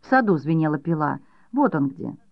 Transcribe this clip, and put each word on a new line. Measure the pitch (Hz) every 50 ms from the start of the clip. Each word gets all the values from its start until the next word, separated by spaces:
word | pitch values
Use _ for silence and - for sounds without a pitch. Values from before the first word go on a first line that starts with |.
В | _
саду | - 262 262 247 208 190
звенела | 156 127 147 165 160 156 156 151 156
пила. | 143 165 170 156 156 147 139 135 - _ _ _ - _ -
Вот | 254 294 262 -
он | 160 139 139
где. | 135 - - - - - _ _